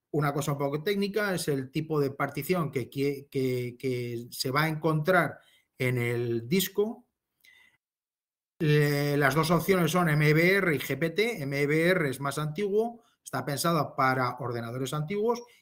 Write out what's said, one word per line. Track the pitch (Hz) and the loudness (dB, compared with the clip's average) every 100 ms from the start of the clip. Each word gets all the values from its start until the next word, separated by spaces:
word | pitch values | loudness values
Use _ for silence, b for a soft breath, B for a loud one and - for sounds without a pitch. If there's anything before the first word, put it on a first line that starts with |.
| _ | _
una | - 147 | -2 0
cosa | 147 - | 0 -2
un | 139 | -2
poco | 139 147 | -2 -2
técnica, | 156 202 202 208 208 | -2 -2 -2 -2 -2
es | 175 165 | -2 -2
el | 139 131 | -2 -4
tipo | 160 156 156 | -6 -2 0
de | 139 | 0
partición | 131 143 - 135 180 143 | 0 -4 -4 -2 -2 -2
que, | 131 117 | -4 -6
que, | 143 139 135 131 | -2 -2 -2 -6
que, | 135 131 127 123 120 | -2 -2 -2 -4 -6
que | 135 123 120 117 123 | -4 -4 -4 -8 -10
se | - - | -8 -2
va | 135 | 0
a | 160 | 0
encontrar | 156 165 156 151 180 151 - b b b - | 0 0 0 4 4 2 -2 b b b -4
en | 127 123 | 0 0
el | 120 120 120 117 117 | 0 0 0 -2 0
disco. | 185 185 - 208 254 _ _ _ _ b b b b _ _ _ _ _ _ _ - | 0 0 0 -2 -2 _ _ _ _ b b b b _ _ _ _ _ _ _ -2
Eh, | 156 151 147 143 143 143 | 2 4 4 2 0 2
las | 143 139 | 2 2
dos | 160 | 2
opciones | 170 170 185 160 | 2 2 2 4
son | 180 170 | 2 2
M | 147 151 | 4 4
B | 156 175 196 | 6 4 4
R | 185 | 2
y | 139 | 0
G | - 135 | -2 -4
P | 165 | -2
T. | 165 226 226 | 0 0 0
M | 135 139 | -4 -2
B | 143 156 170 | 2 2 4
R | 185 147 | 2 0
es | 127 | -2
más | 143 135 | -4 -4
antiguo, | 151 151 208 202 233 233 b b | -6 -4 -2 0 -2 -6 b b
está | - 131 | -10 -8
pensado | 127 139 - 170 135 | -4 -2 0 0 0
para | - 131 131 123 - | 2 2 2 0 -2
ordenadores | 123 120 117 123 131 | -6 -6 -6 -6 -6
antiguos | 156 151 202 220 233 - b | -4 -4 -2 -2 -2 -6 b